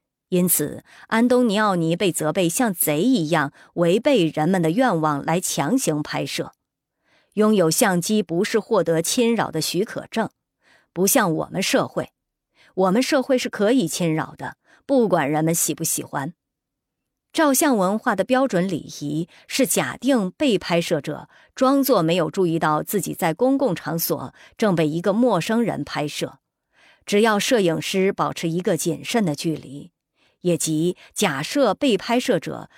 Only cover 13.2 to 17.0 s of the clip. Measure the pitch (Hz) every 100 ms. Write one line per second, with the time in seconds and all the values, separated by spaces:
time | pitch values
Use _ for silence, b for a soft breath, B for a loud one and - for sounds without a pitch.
13.2 | 254 254 - - 208 262 165 - 170 156
14.2 | - - 135 - b b b 269 214 175
15.2 | 139 151 160 170 - 147 160 - 120 147
16.2 | 139 - _ _ _ _ _ _